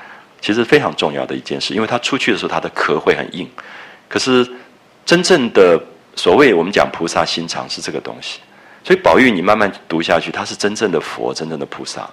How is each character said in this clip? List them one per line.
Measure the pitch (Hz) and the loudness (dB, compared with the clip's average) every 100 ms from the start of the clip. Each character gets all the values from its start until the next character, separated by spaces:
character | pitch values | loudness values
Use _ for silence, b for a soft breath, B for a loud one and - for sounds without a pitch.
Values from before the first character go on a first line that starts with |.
| B B B B | B B B B
其 | - | -4
实 | 110 | -2
非 | 117 147 | 2 2
常 | 110 76 | 2 -2
重 | 80 | -4
要 | 71 65 | -4 -6
的 | 67 | -8
一 | |
件 | - 71 | -8 -8
事， | - | -6
因 | 82 | -4
为 | 110 | -2
他 | 120 | -4
出 | - 135 | -2 -2
去 | - | 0
的 | 90 | -2
时 | |
候 | 85 | -2
他 | 82 | -4
的 | 85 | -4
壳 | - - 76 | -2 -2 0
会 | 92 | 0
很 | 73 67 87 | 0 -2 -10
硬。 | - - B B B B B | -12 -14 B B B B B
可 | 127 | -4
是 | 131 127 123 B B _ _ _ - | 2 2 2 B B _ _ _ 0
真 | 175 | 2
正 | 175 175 117 | 4 2 4
的 | 101 90 82 - - _ - | 4 6 6 0 -18 _ -4
所 | 95 101 | 4 6
谓 | 143 | 6
我 | 87 | 4
们 | 85 | 2
讲 | 95 69 | 2 0
菩 | - 85 | -2 -4
萨 | 90 80 | -2 -2
心 | - 82 | -4 -6
肠 | - 65 | -8 -10
是 | - | -10
这 | 85 | -10
个 | 73 | -10
东 | 62 60 | -10 -12
西。 | - - _ b b b - | -14 -16 _ b b b 0
所 | 185 | 2
以 | |
宝 | 87 85 | 6 6
玉 | 131 | 6
你 | 95 | 2
慢 | 92 107 | 2 2
慢 | 101 - - | 0 -4 -6
读 | 82 | -2
下 | 85 85 | 0 0
去， | 80 | 0
他 | 101 107 | -6 -8
是 | 104 | -4
真 | 101 | -4
正 | 107 107 | -2 -2
的 | 78 | -2
佛， | - - 58 | -4 -6 -6
真 | 71 80 | -6 -8
正 | 76 | -8
的 | 69 | -10
菩 | - | -12
萨， | 65 - - | -12 -12 -14